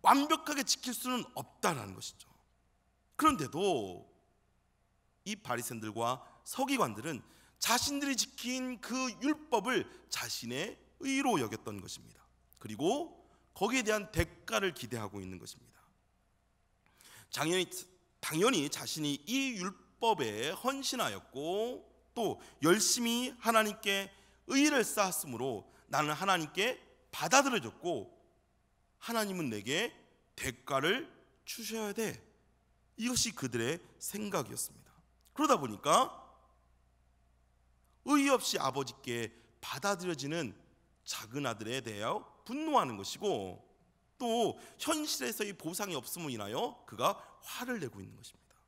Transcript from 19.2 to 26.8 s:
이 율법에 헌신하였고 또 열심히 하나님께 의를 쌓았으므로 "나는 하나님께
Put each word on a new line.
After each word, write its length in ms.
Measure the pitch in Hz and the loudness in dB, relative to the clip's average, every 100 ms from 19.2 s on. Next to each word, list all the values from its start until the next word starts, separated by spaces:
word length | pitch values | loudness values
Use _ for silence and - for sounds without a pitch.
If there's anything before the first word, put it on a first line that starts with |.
| - | -2
이 240 | 254 269 | -2 -2
율법에 1000 | 226 180 202 - _ 233 190 120 107 135 | -2 -6 -8 -20 _ 2 2 0 -2 -4
헌신하였고 1600 | 185 240 277 262 254 156 98 - 127 156 190 233 254 - _ _ | -2 -2 -2 -2 0 -2 -2 -8 -6 -2 0 -2 -4 -14 _ _
또 260 | - 202 110 - - | -2 0 -2 -8 0
열심히 720 | 151 202 - - 233 233 247 - | 6 6 6 2 2 0 -2 -2
하나님께 720 | 220 226 214 190 202 196 196 - - _ - | 4 4 4 0 0 0 -2 -12 -20 _ 0
의를 360 | 269 302 285 | 6 6 6
쌓았으므로 880 | 214 - 190 175 151 117 131 107 - - - | 2 2 2 0 -4 -2 -2 -2 -8 -20 -2
"나는 240 | 143 151 | 2 2
하나님께 680 | 151 190 185 151 165 220 - | 2 2 2 2 0 0 0